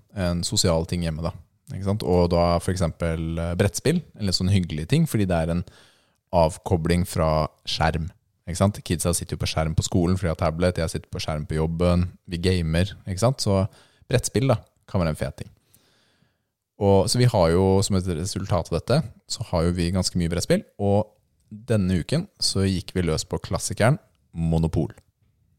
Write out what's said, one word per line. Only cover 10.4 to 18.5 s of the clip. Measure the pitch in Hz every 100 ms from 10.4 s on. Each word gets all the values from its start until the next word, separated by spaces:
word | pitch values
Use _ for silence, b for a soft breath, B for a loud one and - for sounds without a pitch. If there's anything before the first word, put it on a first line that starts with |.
tablet, | 85 80 90 87
jeg | 80
sitter | 85 -
på | 76
skjerm | - 78 73
på | 78
jobben, | 80 82 87 87 90 - -
vi | 87
gamer, | 87 92 80 80 - - -
ikke | 92
sant? | 113 135
Så | - 98 95 b b b -
brettspill | 117 - - 135
da, | - - _ -
kan | 98
være | 85
en | 76
fet | 67 -
ting. | - - _ _ _ _ _ _ _ _ _ _ _ -
Og, | 101 98 90
så | 123
vi | 123
har | 110 82
jo, | 85 95 95
som | 98
et | 95
resultat | 92 80 90 - 95